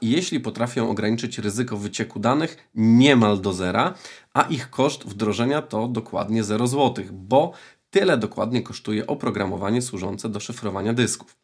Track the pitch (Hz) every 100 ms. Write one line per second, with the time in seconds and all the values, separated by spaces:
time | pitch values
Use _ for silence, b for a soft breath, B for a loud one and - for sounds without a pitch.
0 | 113 147 185 151 117 - 120 123 113 104
1 | 104 113 123 117 104 104 123 104 101 -
2 | 107 - 110 143 160 - b 110 110 117
3 | 139 127 107 101 98 92 90 98 160 185
4 | B B B 143 151 143 123 - 127 -
5 | - 104 107 101 120 147 147 110 117 117
6 | 117 - 95 113 104 107 123 139 131 123
7 | 95 95 92 131 170 B B B _ 196
8 | 196 139 110 - 110 123 120 113 - 107
9 | - 143 135 101 95 95 98 120 123 98
10 | 95 98 113 104 - 113 107 95 104 117
11 | 120 - - _